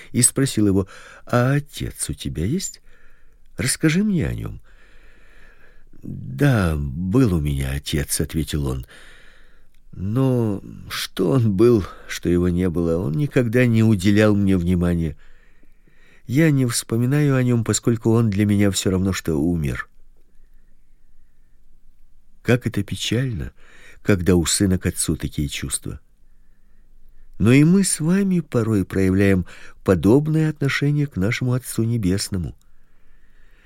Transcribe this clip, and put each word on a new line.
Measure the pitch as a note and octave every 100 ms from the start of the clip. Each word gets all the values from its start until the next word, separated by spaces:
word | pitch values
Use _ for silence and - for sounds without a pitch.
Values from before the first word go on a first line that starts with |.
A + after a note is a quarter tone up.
| -
и | A#2
спросил | A#2+ - C3+ - G#2
его: | F#2+ F#2+ - - - -
«А | B2 B2
отец | C#3+ D3 - - - -
у |
тебя | - - C2+
есть? | F2 F3 - - - - - - - - - -
Расскажи | C3+ - D#3+ E3
мне | G#3+ F3+ D#2+
о |
нём». | A2 G#2+ G#2 - - - - - - - - - - - - - -
«Да, | - F#2 - C3+ C#3+ A#2+ F2 D#2
был | C#2+ C2 F#2 A2 B2+
у | F2
меня | D2 C#2 C2+
отец», | C#2 - D2 C#2 -
ответил | D#2+ D#2+ D#2 D2+ C#2
он. | C2 - - - - - - - - - - -
«Но | - F#2 A#2 C3+ B2+ A2+ G2 - F#2+ F2+
что | - - - F#3
он | C#3 A2+ F#2+
был, | A#2 A#2 F2 - -
что | - G2
его | F2 F2+
не | F2 F#2
было? | E2+ E2+ E2
Он | A2+
никогда | D3+ D3 - A#2+ A#2+ B2+
не | A2+
уделял | A2 G#2 F#2 G2+ G#2+ G#2
мне | G2 F#2+
внимания. | F2 F2+ F2 E2+ E2 D2 - - - - - - _ - - - -
Я | B2 E3
не | C#3+ B2
вспоминаю | A#2 - A2+ B2 D3 D3
о | C3
нём, | B2 A#2+
поскольку | A2+ G#2+ - A#2 A#2
он | A2+ A#2
для | G2 G#2
меня | G2+ G2+
всё | F#2+ G#2+
равно, | F#2 F#2+
что | F#2 - D2+
умер». | D#2+ E2+ D2 A#1+ - - - - - - - - - - - - - - - - - - - - - - - - - -
Как | - A#2+ A#2+
это | G#2
печально, | G2 G2 - A2 C3+ G2+ B1 - - - - -
когда | - G2+ F2 F2+
у |
сына | D#2+ - G2+ F#2
к | F#2
отцу | - - D2+
такие | D2 - C#2+
чувства. | - C#2+ - - - - _ - - - - - - - - - - - -
Но | G2+
и | C3+
мы | D3+ F#3+
с | F#3+ -
вами | D#3 F#3+ G3+ F3+
порой | D#3+ B2 A2 G#2+
проявляем | F#2 F#2+ F#2+ F#2+ G2+ F#2+ E2+ - - -
подобное | - F#2 F2+ C3 D3+ D#3 D#3
отношение | D#3 C#3 - C#3+ D3 C#3+
к | -
нашему | F#2+ A#2 B2+
Отцу | B2 - -
Небесному. | A2+ A#2+ F#2 G2 - F#2+ D2+ - - - - - - - - - - -